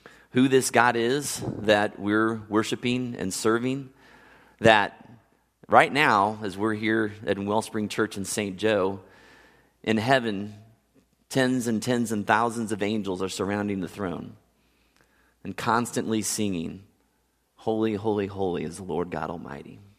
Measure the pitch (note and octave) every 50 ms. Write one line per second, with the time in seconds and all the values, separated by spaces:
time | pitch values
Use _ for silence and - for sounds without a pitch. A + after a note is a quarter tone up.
0 | - - - - _ _ - B2 B2+ C#3 C3 C3 A#2+ - - A#2+ A#2 B2 A#2+ A#2
1 | A2+ A#2+ C3 D3 C#3 - - - - - - - G#2 G#2 G#2+ G#2 G#2 G#2 - -
2 | G2 G#2 G#2 G#2+ A2 A2+ A2+ A2 G#2 G2+ G2+ G#2+ G#2+ - - G#2+ - B2 B2 B2+
3 | B2+ A#2+ A#2+ - E2 F#2+ - - - A2 A2+ A#2 A#2+ C3 C3 C#3 C3+ B2+ - _
4 | - - - - - - - - - _ _ - G#2+ A2+ A2 G#2 G2+ - - -
5 | - - - - _ _ _ _ _ _ _ _ - - F#2+ B2 D#3 D3 - C#3
6 | D#3 C#3 A2+ G2+ G2 G#2+ A2 G#2+ G#2+ G2+ F2+ G2 G#2 A2 G#2+ G#2 A2 G#2+ A2 A2+
7 | A2 G#2 G2+ G2+ A2 - G2+ G2 G2 G2 G#2 A2 G#2+ - - A2 G#2 G2+ - -
8 | A2 G2+ - G#2 F#2+ - - A2+ G#2 G2+ F#2+ F2+ G2+ A2 A2 G2+ F#2 F#2+ G2 G2+
9 | - - - - - - - - - _ _ _ _ _ _ _ - - A2 A2
10 | G#2+ B2 C#3 C3 A#2 A2+ G2+ F#2+ G#2 G#2+ G#2+ G#2 - - _ _ _ _ _ _
11 | _ _ _ _ _ - - C3+ C3 B2+ B2+ B2+ A2+ A#2+ A2+ G#2+ G#2+ B2 B2+ A#2+
12 | A#2+ G#2+ A2+ G#2 G2 G2+ A2 G#2+ A#2 A#2+ A2 A#2 A2+ G2 A2 F#2+ G2+ G2+ A2 A2
13 | G2 G2 F#2 F#2 F#2+ F#2 - - G2 F#2+ G2+ G#2 G#2 G#2 G2+ F#2+ F2+ - - G2+
14 | G2+ F2 D#2+ - - - - _ _ _ _ _ _ _ _ _ _ _ _ _
15 | _ _ _ _ _ _ _ _ - - G2 - - A#2+ A2 A#2 A#2+ A2+ - -
16 | D#2 F#2 A2+ A2 G2 - - - G#2+ G2+ F#2+ E2+ E2 F2 E2 F#2+ G2+ _ _ _
17 | _ _ _ _ _ _ _ _ _ _ _ _ - A2+ A2 A2 A2 A2 G#2+ F#2+
18 | G#2 A2+ G#2 G#2 G2+ F#2 F#2+ F#2+ G2 F#2 E2+ D#2 - D2+ F2 F#2+ F#2+ F#2 D2+ E2
19 | F2 F2 F2 D#2 D#2+ E2 E2+ E2 - C2 C#2 C#2+ - - - - - - _